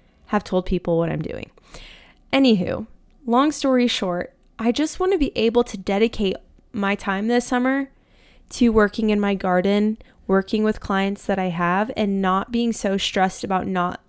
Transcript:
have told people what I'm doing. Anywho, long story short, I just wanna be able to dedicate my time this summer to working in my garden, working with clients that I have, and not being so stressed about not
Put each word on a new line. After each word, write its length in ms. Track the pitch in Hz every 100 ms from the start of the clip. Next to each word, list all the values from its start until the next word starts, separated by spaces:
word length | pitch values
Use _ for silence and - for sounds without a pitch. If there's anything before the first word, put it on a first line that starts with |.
| _ _ -
have 160 | 208
told 240 | - 185 180
people 320 | 180 - 165
what 100 | 165
I'm 120 | 151
doing. 280 | - - - _ _ - - - - _ _
Anywho, 540 | 262 269 208 - 90 220 - _ _ 254
long 260 | 240 294
story 360 | - 269 254 240
short, 480 | - 190 175 - _ _ -
I 120 | 226
just 280 | 240 311 -
wanna 200 | 370 381
be 120 | 277 -
able 280 | 226 240
to 140 | 240 196
dedicate 580 | 185 196 233 - 196 - - - _
my 220 | 202 196 202
time 320 | - 190 220
this 180 | 240 240
summer 460 | 247 254 269 277 _ _ _ _ - _
to 180 | - 233
working 420 | 220 202 - 214
in 80 | 208
my 160 | 202 196
garden, 640 | 185 180 190 208 214 220 - _ -
working 380 | 196 190 214
with 160 | 214 208
clients 460 | - 190 196 196 -
that 140 | 196
I 100 | 185
have, 420 | 170 175 185 220 -
and 260 | 208 196
not 300 | 190 190 -
being 220 | 233 233
so 240 | 214 202 196
stressed 460 | - 202 185 -
about 220 | 196 185 196
not 360 | 185 180 -